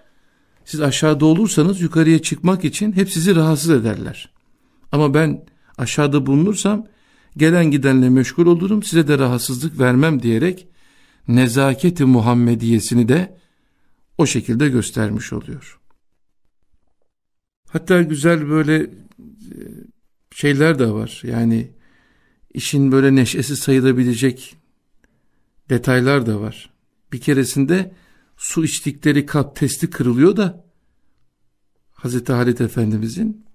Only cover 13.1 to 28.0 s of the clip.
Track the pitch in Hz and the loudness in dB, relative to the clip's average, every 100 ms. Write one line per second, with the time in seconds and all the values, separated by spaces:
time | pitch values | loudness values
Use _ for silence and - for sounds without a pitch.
13.1 | 151 185 - _ _ _ _ _ _ _ | 2 0 -10 _ _ _ _ _ _ _
14.1 | - 147 123 - 117 147 123 98 - 107 | -2 -2 -2 -4 -2 0 0 -4 -4 -4
15.1 | 110 - 113 - 131 - - _ _ _ | -6 -8 -12 -12 -18 -18 -20 _ _ _
16.1 | _ _ _ _ _ _ _ _ _ _ | _ _ _ _ _ _ _ _ _ _
17.1 | _ _ _ _ _ - - - 180 165 | _ _ _ _ _ -10 -8 0 2 2
18.1 | 151 160 165 147 156 151 156 151 - - | 0 0 0 0 -2 0 0 -2 -10 -20
19.1 | _ - - - - - - - _ _ | _ -20 -20 -20 -18 -18 -20 -20 _ _
20.1 | _ _ - 143 139 156 147 117 107 110 | _ _ -4 -2 2 2 2 0 -2 -8
21.1 | - 123 117 117 113 123 - _ _ _ | -12 -8 -2 0 -2 -4 -14 _ _ _
22.1 | _ _ _ _ - - 143 139 131 135 | _ _ _ _ -12 -4 0 2 4 4
23.1 | 135 117 - 131 139 - 131 131 123 123 | 4 2 -2 -6 -6 0 2 2 2 0
24.1 | 117 131 127 - _ _ _ _ _ _ | 0 -2 -4 -14 _ _ _ _ _ _
25.1 | _ _ _ _ _ - 120 123 127 127 | _ _ _ _ _ -4 -2 0 0 2
26.1 | 143 113 104 107 - - _ _ _ _ | 0 -2 -4 -8 -12 -20 _ _ _ _
27.1 | 131 - 135 127 139 135 180 190 - | -8 -2 0 0 -2 0 0 -2 -12